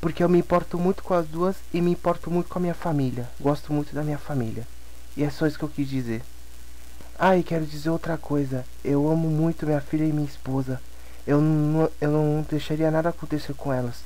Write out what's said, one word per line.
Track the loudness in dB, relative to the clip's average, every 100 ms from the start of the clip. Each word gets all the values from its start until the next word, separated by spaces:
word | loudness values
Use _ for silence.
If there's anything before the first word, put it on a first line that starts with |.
Porque | -2 2
eu | 6
me | 6
importo | 6 2 2 0
muito | 2 0
com | 2
as | 0 0
duas | 0 0 0 -2
e | 2
me | 2
importo | 2 2 0 0
muito | 0 0
com | -2
a |
minha | -2
família. | -2 0 2 0 -2 -6 -2
Gosto | 0 0 0
muito | -2 0 -4
da |
minha | -2 -4
família. | -2 -2 -2 -4 -6 -8 -8 -8 -8 -2
E |
é | -2
só | 2 0
isso | 0
que |
eu | -6
quis | -2 -2
dizer. | -2 -2 -4 -6 -10 -10 -8 -8 -8 -8 -8 -10 0
Ah, | 4 4
e |
quero | 4 -2 -2
dizer | -4 -2
outra | -2 -2 -4
coisa. | 0 0 0 -2 -4 -6
Eu | 0 2 4
amo | 2 2
muito | 2 2 0 0
minha | 0
filha | 0 0
e | 2
minha | 0 -2
esposa. | -4 -2 -2 -2 -4 -6 -10 -10 -8 2
Eu | 4
não, | 6 4 4 4 2 2
eu | 0
não | 2 2 2 0
deixaria | -2 -2 0 2
nada | 4 2
acontecer | -2 -4 -4 -4
com | -4 -2
elas. | 0 0 -4